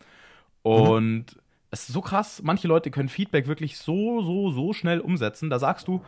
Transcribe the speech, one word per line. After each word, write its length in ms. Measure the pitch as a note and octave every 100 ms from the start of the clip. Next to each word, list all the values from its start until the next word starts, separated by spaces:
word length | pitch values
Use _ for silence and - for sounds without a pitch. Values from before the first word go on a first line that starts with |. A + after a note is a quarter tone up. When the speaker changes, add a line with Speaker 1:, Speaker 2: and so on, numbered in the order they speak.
| - - - - _ _
Speaker 1:
Mhm. 80 | A2+
Speaker 2:
Und 540 | A2+ A2 A2 A2 A2+ A#2+ - _ _ _
es 200 | A#2+ -
ist 40 |
so 80 | C#3+
krass, 400 | - G3 G#3+ -
manche 240 | D3+ F#3+ E3+
Leute 240 | D#3+ D#3+
können 180 | C#3 C3+
Feedback 380 | - G3+ D3+ C3
wirklich 300 | D3+ D3+ -
so, 440 | - F3+ A3 A#3
so, 300 | E3+ F#3 G3
so 200 | B2+ E3
schnell 280 | G#3 E3+ E3+
umsetzen. 480 | E3 F3 G#2+ - D#3
Da 100 | B2
sagst 280 | C3+ - -
du, 140 | F#3